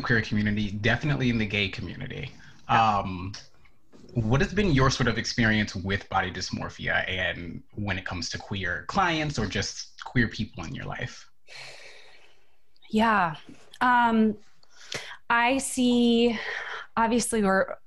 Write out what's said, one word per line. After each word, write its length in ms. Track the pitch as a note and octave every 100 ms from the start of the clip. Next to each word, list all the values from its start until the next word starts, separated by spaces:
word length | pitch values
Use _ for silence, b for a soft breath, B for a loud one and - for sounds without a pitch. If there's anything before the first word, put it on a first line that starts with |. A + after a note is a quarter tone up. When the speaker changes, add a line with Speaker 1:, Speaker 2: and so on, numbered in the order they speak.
| B2
Speaker 1:
queer 140 | A#2
community, 500 | G#2+ G#2 G#2+ G#2 G2+
definitely 580 | G#2 A2 A#2+ D3+ C3+ B2+
in 80 | A#2
the 80 | G#2+ G2+
gay 120 | G2
community. 560 | - - - G2 G2+ - - B B -
Speaker 2:
Yeah. 300 | A#2+ A2+ G2+
Speaker 1:
Um, 320 | G2 F#2 F#2+ G#2 - - - - - - - - G#2+
what 80 | C3
has 120 | G3+
been 180 | F#3 G3+ C3+
your 100 | C3+
sort 180 | B2 A#2+
of 60 | A2
experience 540 | G#2+ - A2+ G#2+ G#2 G2 F#2
with 180 | G2 -
body 220 | F#2+ F#2
dysmorphia 680 | F2+ F2+ - E2 - F2 E2+ -
and 520 | F#2 F2+ F2 E2+ - - - G#2
when 100 | F#2
it 80 | -
comes 240 | F2+ E2
to 40 | -
queer 480 | - G2+ F2+ E2+ -
clients 500 | G3 F3+ D#3+ D3+ D3
or 60 | G#2
just 580 | G2+ F#2+ - - -
queer 240 | - B2+ A2+
people 360 | - G#2 -
in 100 | D#2+
your 120 | - - -
life? 180 | - - - - - B B B B B B B B B B B - - -
Speaker 2:
Yeah. 460 | G#3+ A3+ G#3 F3 D#3 B B B -
Um, 560 | B3+ A#3+ A#3 A3+ A3 G#3 - - - B B B B B -
I 280 | A#3 A#3+ C4+
see, 800 | - - B3 A#3+ A#3+ A#3 A#3+ A3 B B B B B -
obviously 480 | A3+ A#3 G#3+ A3+
we're, 220 | G3+ F#3+ - -